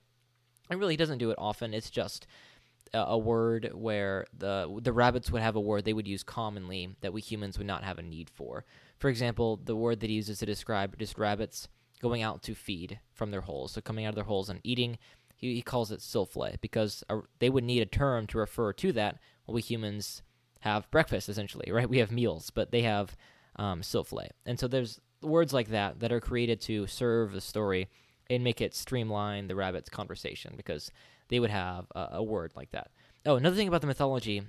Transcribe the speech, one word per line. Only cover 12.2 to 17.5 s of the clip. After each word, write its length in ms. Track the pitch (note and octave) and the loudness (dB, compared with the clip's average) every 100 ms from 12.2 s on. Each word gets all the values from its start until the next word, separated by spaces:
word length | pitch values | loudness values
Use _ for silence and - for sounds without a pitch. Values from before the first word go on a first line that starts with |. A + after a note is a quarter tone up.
out 220 | A2 D#2 | -2 -4
to 120 | - G#2+ | -8 -8
feed 440 | - F2 F2+ G2+ - | -6 -6 -6 -10 -14
from 180 | - G#2+ | -6 -4
their 100 | G2 | -4
holes, 300 | F2+ C#2+ C2 | -4 -6 -6
so 100 | A2 | -6
coming 240 | - A2 A2 | -6 -4 -2
out 40 | |
of 60 | G#2+ | -2
their 100 | G2+ | 0
holes 240 | G2 G2+ | 0 0
and 100 | F2+ | -4
eating, 340 | A#2 B2 A#2+ A#2 - - _ _ | -2 0 0 -4 -14 -20 _ _
he, 180 | B2+ A#2+ | -4 -4
he 60 | |
calls 300 | - B2 G#2+ | 0 0 0
it 100 | G#2+ | -4
silfle, 580 | - A2+ F#2 - A#1 - | -2 0 0 -2 -4 -4
because 440 | A2 A2+ G#2 - - | -2 0 0 -2 -4
a, 100 | G#2+ - - | -6 -6 2
they 100 | |
would 140 | B2 | 4